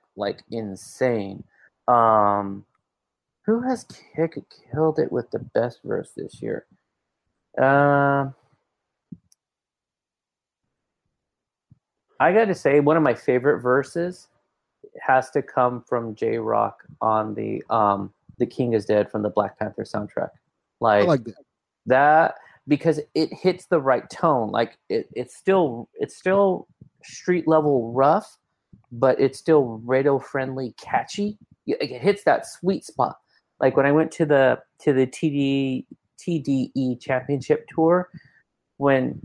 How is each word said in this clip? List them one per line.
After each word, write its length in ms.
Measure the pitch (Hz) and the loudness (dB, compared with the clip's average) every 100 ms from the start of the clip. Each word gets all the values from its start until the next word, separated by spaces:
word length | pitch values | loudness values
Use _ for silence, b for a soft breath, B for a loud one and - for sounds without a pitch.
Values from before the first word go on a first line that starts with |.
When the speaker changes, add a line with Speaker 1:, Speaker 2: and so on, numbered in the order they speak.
| _ - | _ -8
Speaker 1:
like, 280 | 101 95 - | -8 -8 -10
insane. 920 | 117 107 95 - - 127 117 98 95 - b b _ - | -10 -8 -12 -14 -4 -2 -2 -6 -12 -18 b b _ 0
Um, 800 | 123 113 110 101 101 101 98 104 _ _ _ _ _ _ _ - | 4 4 4 4 0 -4 -10 -16 _ _ _ _ _ _ _ -2
who 160 | 226 | -2
has 220 | 254 240 - - _ - | -2 -6 -8 -20 _ -4
kick-, 280 | 165 - - _ _ | -4 -4 -18 _ _
killed 280 | 143 160 151 | -2 0 0
it 120 | 139 | -2
with 180 | 123 117 | -4 -6
the 80 | - | -8
best 420 | - 110 120 120 | -4 -2 -2 -4
verse 280 | 120 110 - | -8 -8 -8
this 280 | - - - | -12 -14 -12
year? 240 | 113 - - _ _ _ _ _ _ _ _ - | -10 -10 -12 _ _ _ _ _ _ _ _ 0
Um, 760 | 131 139 143 143 139 139 135 135 _ _ _ _ _ _ - - _ _ _ _ _ _ _ _ _ _ _ _ _ _ _ _ _ _ _ _ _ _ _ _ _ _ _ _ _ - | 2 4 4 4 2 0 -2 -8 _ _ _ _ _ _ -20 -20 _ _ _ _ _ _ _ _ _ _ _ _ _ _ _ _ _ _ _ _ _ _ _ _ _ _ _ _ _ 0
I 140 | 151 | 2
gotta 220 | 196 226 180 | 4 2 0
say, 240 | 147 143 | 2 4
one 180 | 143 165 | 4 4
of 60 | |
my 100 | 147 | 2
favorite 480 | 117 - 127 131 - | 0 0 0 2 0
verses 640 | 123 131 135 170 175 180 _ _ _ _ _ _ - - | 2 0 0 -4 -6 -8 _ _ _ _ _ _ -20 -10
has 300 | - 131 127 | 2 2 2
to 100 | 147 | -4
come 400 | 131 - 123 123 | -4 0 0 -2
from 320 | - 123 117 110 | -6 -6 -4 -4
J-Rock 680 | 113 113 110 110 107 - - - | -4 -2 -2 0 -2 -4 -20 -6
on 340 | 113 110 107 104 | -2 0 -2 -6
the, 280 | 110 107 - | -8 -8 -4
um, 440 | 113 104 101 98 _ _ - | 0 2 0 -4 _ _ -6
"The 60 | 120 | -4
King 260 | - 123 | -2 -2
Is 120 | 113 101 | -2 0
Dead" 260 | 107 104 | 0 0
from 100 | 110 | -2
the 80 | 104 | -4
Black 300 | 101 101 - | -2 -4 -4
Panther 240 | 107 - | -10 -10
soundtrack. 460 | 104 107 104 - - _ _ _ _ - | -10 -8 -8 -8 -8 _ _ _ _ -4
Like, 240 | 117 104 | 2 4
Speaker 2:
I 40 | 175 | 4
like 160 | 147 113 | 2 -2
that. 100 | 101 _ _ _ _ - | -18 _ _ _ _ 0
Speaker 1:
that, 500 | 127 147 156 170 - b b - | 4 6 4 2 -2 b b -2
because 320 | 143 170 147 147 | 0 0 -2 -2
it 180 | - 160 | -2 -4
hits 340 | - 185 180 - | -2 -2 -2 0
the 120 | 175 | 0
right 300 | 135 123 - | 2 0 -2
tone. 400 | - 170 135 110 | -2 0 0 0
Like, 260 | 107 117 - - | -2 -4 -6 -6
it, 180 | 107 - 110 | -6 -6 -10
it's 200 | 123 - | -12 -8
still, 540 | - 190 160 117 113 - | 0 2 2 -2 -12 -8
it's 200 | - - | -10 -6
still 500 | - 190 196 180 - _ - _ | -2 2 2 0 -8 _ -20 _
street 440 | - - - 180 160 | -20 -12 -4 -2 2
level 440 | 156 151 139 113 | 2 2 0 -2
rough, 440 | 120 135 175 - _ _ _ _ - _ | 2 2 2 -2 _ _ _ _ -20 _
but 280 | 120 131 127 | -2 0 2
it's 180 | 135 135 | 0 -2
still 420 | - 156 127 113 117 | 2 2 2 -4 -2
radio 320 | 131 139 139 | 0 2 0
friendly, 540 | - 139 131 131 131 - | -2 -8 -6 -6 -10 -12
catchy. 560 | - 127 117 - 202 208 _ _ - | -6 -4 -4 -6 -6 -8 _ _ -8
It, 140 | - 143 | -6 -6
it 100 | 123 | -4
hits 220 | 180 202 | -2 0
that 240 | - 127 - | 2 0 -2
sweet 360 | - 175 190 | -8 -4 -4
spot. 360 | - - 127 - _ _ _ - | -6 -4 -4 -4 _ _ _ -2
Like, 180 | 135 131 | 0 2
when 80 | 139 | 2
I 60 | |
went 200 | 147 160 | 2 0
to 120 | - 160 | -2 2
the, 340 | 143 131 123 - _ | 4 4 2 -4 _
to 140 | - | 0
the 120 | 131 127 | 2 2
T 240 | - 160 | 0 -4
D, 580 | 143 139 139 135 131 - - _ _ | -2 0 0 -2 -4 -8 -20 _ _
T 220 | - 165 | -6 -4
D 320 | 139 135 127 - | -2 -2 -2 -4
E 200 | 127 123 | -4 -4
championship 720 | - 131 131 139 - 147 - | -4 -4 -2 -4 0 -2 -2
tour, 420 | - 160 180 180 165 B B B _ _ - | 0 2 2 0 -12 B B B _ _ -4
when 420 | 139 135 127 - | 0 2 0 -6